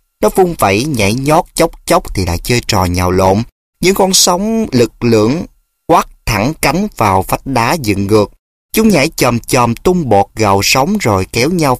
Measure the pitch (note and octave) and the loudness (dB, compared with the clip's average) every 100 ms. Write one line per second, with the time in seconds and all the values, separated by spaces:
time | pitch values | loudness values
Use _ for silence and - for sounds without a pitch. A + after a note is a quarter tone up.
0 | _ - G#3+ G3+ F3+ D#3+ G#2 G2 D3 B2+ | _ -4 -2 2 0 2 0 2 0 0
1 | G2 B2 C3+ D#3 - - E3 - - E3+ | 0 -2 0 0 0 -2 -4 -4 -2 -2
2 | - - F2 F2 - A#2+ - G2+ F#2 F2+ | -2 -6 -4 -4 -2 -4 -2 -2 0 -2
3 | F2+ F#2 F#2+ G2+ A#2+ _ _ - E3+ G3 | 0 2 2 2 -2 _ _ -4 -2 0
4 | F#3+ F#3 - F3+ G#3 A3+ A3 B2 A#2 - | 0 2 0 0 -2 -2 -2 0 0 -2
5 | A#2+ A2+ A2 D#3 - _ _ _ - F3 | 0 2 2 -2 -8 _ _ _ 0 0
6 | - - - G#2 A#2 D#3+ D3 D#3+ G#3 - | 0 -8 -6 -2 -2 -2 -4 -2 -4 -2
7 | G#2+ F#2+ - C3 - B2+ A#2 E3 A2+ F#2+ | 0 0 0 -6 -4 -2 0 -2 -2 -2
8 | G2 G#2+ G2+ _ _ _ _ - A3 F3 | 0 0 0 _ _ _ _ 0 2 2
9 | D3 - C3 A#2+ - C3 A#2+ A#2 - F3+ | 0 0 -2 -2 -2 0 0 0 0 0
10 | C#3 G2+ G2+ - G#2+ G2 G2+ C3+ D3 G#3 | 2 0 0 -2 0 2 2 0 0 0
11 | B2 G2 F#2+ A#2 C3+ F3+ D3 | 0 0 -2 -2 -2 0 0